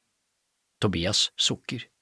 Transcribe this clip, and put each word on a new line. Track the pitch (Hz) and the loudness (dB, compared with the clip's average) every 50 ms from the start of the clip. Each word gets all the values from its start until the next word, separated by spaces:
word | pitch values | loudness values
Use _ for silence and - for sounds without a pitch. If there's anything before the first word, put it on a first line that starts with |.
| _ _ _ _ _ _ _ _ _ _ _ _ _ _ _ _ | _ _ _ _ _ _ _ _ _ _ _ _ _ _ _ _
Tobias | - 107 90 85 82 95 107 - - - - | -2 0 0 2 0 0 2 2 0 0 0
sukker. | - - - 123 - - - 135 120 - - _ _ | 0 0 0 0 -2 -6 -8 -8 -8 -10 -12 _ _